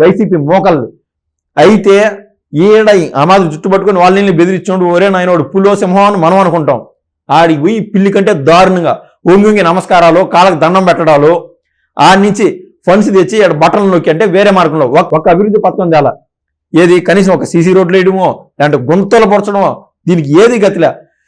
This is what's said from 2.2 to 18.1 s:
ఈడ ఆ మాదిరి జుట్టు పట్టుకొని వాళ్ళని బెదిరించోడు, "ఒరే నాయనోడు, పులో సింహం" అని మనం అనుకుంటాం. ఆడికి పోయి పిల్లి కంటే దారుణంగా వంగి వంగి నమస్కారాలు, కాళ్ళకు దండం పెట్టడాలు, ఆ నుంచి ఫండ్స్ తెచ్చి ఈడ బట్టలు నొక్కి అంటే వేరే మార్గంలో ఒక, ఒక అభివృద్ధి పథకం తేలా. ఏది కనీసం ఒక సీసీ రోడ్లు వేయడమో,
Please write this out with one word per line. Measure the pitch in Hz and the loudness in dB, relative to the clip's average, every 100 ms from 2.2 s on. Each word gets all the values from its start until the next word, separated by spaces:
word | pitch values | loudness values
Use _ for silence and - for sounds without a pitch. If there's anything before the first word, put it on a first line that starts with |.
| - _ _ | -14 _ _
ఈడ | 147 196 214 220 202 147 131 | -2 2 2 2 0 0 -2
ఆ | |
మాదిరి | 156 196 170 | 0 0 0
జుట్టు | 151 190 | -4 -2
పట్టుకొని | 190 185 190 | -2 0 0
వాళ్ళని | 180 196 202 | 2 2 0
బెదిరించోడు, | 165 170 185 - 185 | 0 0 -2 -4 -4
"ఒరే | 180 175 196 | -2 0 0
నాయనోడు, | 190 180 175 | 0 -2 -2
పులో | - 196 196 202 | -2 -2 0 0
సింహం" | 196 196 | 0 0
అని | 202 202 | 0 0
మనం | 165 190 | 0 0
అనుకుంటాం. | 185 165 147 120 - _ _ _ - | 0 -2 -2 -4 -8 _ _ _ -2
ఆడికి | 147 170 156 | 0 2 0
పోయి | 160 226 | -2 -4
పిల్లి | - - 196 | -4 -2 -2
కంటే | 202 196 | -2 -2
దారుణంగా | 180 139 170 190 185 156 117 - _ 151 | -2 0 2 2 0 -4 -6 -10 _ 0
వంగి | 190 208 | 2 2
వంగి | 208 | 0
నమస్కారాలు, | 170 180 - 180 170 165 | 0 -2 0 2 2 2
కాళ్ళకు | 190 170 190 165 | 0 0 0 0
దండం | 160 190 | 0 0
పెట్టడాలు, | 185 165 160 147 147 170 - _ _ _ _ - | 0 0 0 2 2 0 -6 _ _ _ _ 0
ఆ | 151 | 2
నుంచి | 196 208 202 190 113 - _ - | 2 0 0 -2 -4 -14 _ -2
ఫండ్స్ | 196 214 | 0 2
తెచ్చి | 190 175 214 | 0 0 0
ఈడ | 190 | 0
బట్టలు | 151 160 208 196 | 0 0 0 0
నొక్కి | 180 160 | 0 -2
అంటే | 156 | -2
వేరే | 208 180 202 | 0 0 2
మార్గంలో | 190 165 156 131 | 2 0 -2 0
ఒక, | 147 185 | 0 0
ఒక | 156 190 | -2 0
అభివృద్ధి | 170 208 202 | 0 0 -2
పథకం | 185 190 175 | -2 -4 0
తేలా. | 156 143 - _ _ _ _ _ | 0 0 -4 _ _ _ _ _
ఏది | 156 175 180 | 0 2 2
కనీసం | 175 185 190 | 0 0 0
ఒక | 165 | -2
సీసీ | 135 175 170 | -2 -2 2
రోడ్లు | 185 180 185 | 0 0 0
వేయడమో, | 185 | 0